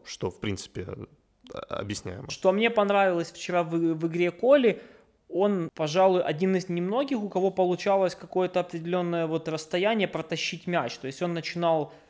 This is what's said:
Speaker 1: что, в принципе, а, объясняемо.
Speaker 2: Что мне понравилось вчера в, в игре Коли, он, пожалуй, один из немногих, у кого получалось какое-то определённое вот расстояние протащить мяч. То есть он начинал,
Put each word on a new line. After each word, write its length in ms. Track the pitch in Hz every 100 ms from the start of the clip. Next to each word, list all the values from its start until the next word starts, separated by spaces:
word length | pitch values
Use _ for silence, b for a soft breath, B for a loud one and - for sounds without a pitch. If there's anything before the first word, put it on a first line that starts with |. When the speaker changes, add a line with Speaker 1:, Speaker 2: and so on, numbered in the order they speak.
Speaker 1:
что, 260 | - - 95
в 100 | -
принципе, 460 | 107 95 - - 98 107 101 _ _ _ -
а, 60 | - - -
объясняемо. 500 | 101 101 - 90 -
Speaker 2:
Что 220 | - 190
мне 180 | 196 233
понравилось 600 | 226 202 202 196 170 165
вчера 320 | - - 175
в, 80 | 165 165
в 300 | 165 160 165
игре 240 | 170 175
Коли, 500 | 175 240 285 240 - B B B _ -
он, 400 | 175 208 196 160
пожалуй, 480 | - 156 175 190 185
один 340 | - 151 190 185
из 140 | 180
немногих, 480 | 175 180 233 277 247
у 60 | 202
кого 220 | 185 190
получалось 640 | 185 180 175 202 196 185
какое-то 460 | - 175 185 180 180
определённое 640 | 175 170 165 180 175 170 165
вот 220 | 160 160
расстояние 600 | 156 - 180 202 226 180
протащить 580 | 160 - 165 - 175 -
мяч. 300 | 170 123 -
То 100 | 131
есть 140 | 139
он 120 | 175
начинал, 580 | 170 160 170 170 160 143 B